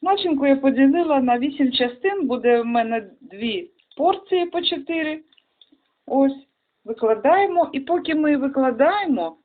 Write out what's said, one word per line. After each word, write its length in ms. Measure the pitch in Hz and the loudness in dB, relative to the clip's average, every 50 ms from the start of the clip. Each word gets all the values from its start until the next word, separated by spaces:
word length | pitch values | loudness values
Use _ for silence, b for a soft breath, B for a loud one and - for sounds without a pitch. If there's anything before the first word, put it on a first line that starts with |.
| - | 0
Начинку 440 | 359 392 403 - 359 311 269 277 | 0 0 0 0 -2 -2 0 4
я 100 | 285 269 | 2 2
поділила 640 | 269 277 277 254 233 269 269 285 349 349 320 302 277 | 4 2 0 2 4 4 4 4 2 2 0 0 0
на 180 | 254 247 240 240 | 2 2 0 0
вісім 340 | 247 294 285 - 285 254 240 | 0 -4 -2 0 -2 0 0
частин, 540 | - 247 247 240 - _ 381 403 403 330 | 0 -2 -2 -4 -2 _ -2 -2 0 -2
буде 340 | 247 240 247 240 240 240 240 | -2 -4 0 2 2 2 2
в 40 | 233 | 2
мене 460 | 233 233 240 226 226 226 226 214 190 - _ | 0 -2 -2 -2 0 -4 -6 -6 -8 -20 _
дві 500 | - - - 196 220 233 214 185 170 - _ _ _ _ _ | -20 -20 -16 -10 -8 -6 -6 -6 -8 -10 _ _ _ _ _
порції 500 | - 277 349 392 381 - - 381 359 349 | -2 0 0 0 0 -4 -2 -2 -2 -2
по 160 | 349 - 339 349 | -2 -4 -4 -4
чотири. 600 | - 349 302 269 - 330 330 320 302 311 320 311 _ _ _ _ _ _ _ _ _ _ _ _ _ _ _ _ | -4 -6 -6 -8 -6 -6 -4 -4 -4 -6 -10 -12 _ _ _ _ _ _ _ _ _ _ _ _ _ _ _ _
Ось, 400 | - - 269 277 277 269 277 - _ _ _ _ _ _ _ _ | -4 0 2 2 2 0 -4 -14 _ _ _ _ _ _ _ _
викладаємо, 840 | 208 226 - 233 220 220 214 214 269 330 381 403 381 359 349 330 - - | -12 -8 -2 0 0 0 2 2 2 4 4 4 2 2 0 0 0 -2
і 80 | 269 | -8
поки 340 | 269 - 339 349 349 - 320 | -4 -2 -2 -2 -2 -2 -2
ми 220 | 302 302 302 294 | 0 2 2 2
викладаємо 1000 | 277 254 277 277 269 262 262 240 220 269 311 381 415 403 349 269 208 170 165 160 _ _ | 0 0 -2 -2 0 0 0 2 2 2 2 2 0 0 -2 -2 -2 -2 -6 -8 _ _